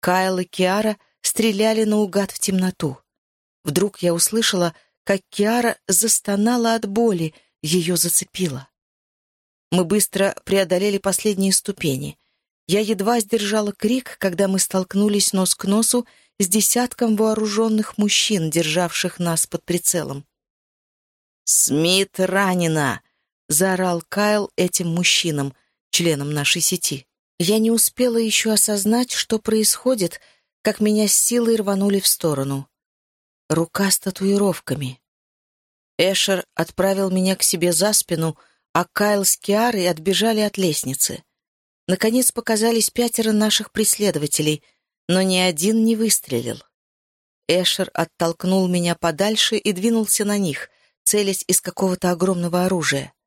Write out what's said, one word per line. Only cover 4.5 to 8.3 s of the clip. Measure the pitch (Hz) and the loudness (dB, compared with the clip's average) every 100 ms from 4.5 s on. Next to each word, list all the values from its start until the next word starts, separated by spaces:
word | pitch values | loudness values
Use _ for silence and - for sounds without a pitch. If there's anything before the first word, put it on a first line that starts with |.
| 190 175 - _ _ | 0 -2 -4 _ _
как | - 196 _ | -2 -2 _
Киара | - 202 240 233 - - | -2 0 2 0 -2 -2
застонала | 185 220 - - 202 214 247 226 226 | 0 2 0 0 0 2 2 2 0
от | 208 | -2
боли, | 202 233 180 160 - _ _ | 0 2 2 -4 -8 _ _
ее | 156 180 165 175 | -2 0 0 0
зацепило. | 175 - - | 0 0 -2